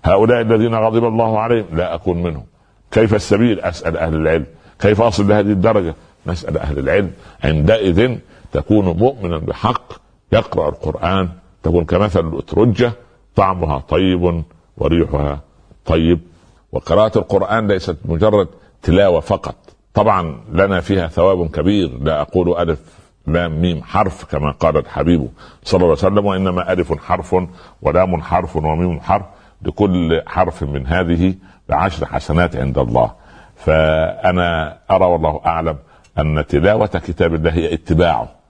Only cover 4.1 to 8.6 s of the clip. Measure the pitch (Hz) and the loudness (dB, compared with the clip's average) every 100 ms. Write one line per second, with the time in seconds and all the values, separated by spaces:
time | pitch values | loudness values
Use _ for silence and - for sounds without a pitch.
4.1 | 80 78 82 - - _ _ 98 107 117 | 0 2 0 -2 -14 _ _ 2 4 2
5.1 | 101 101 104 101 101 101 107 85 78 - | 2 2 2 2 2 2 2 0 -8 -18
6.1 | _ - 87 - 73 73 71 65 92 95 | _ -8 -8 -4 -4 -4 -4 0 0 0
7.1 | - - - 67 78 78 110 98 85 123 | -8 -20 -6 -2 2 2 2 2 2 2
8.1 | 117 - - - - | -2 -12 -20 -8 -6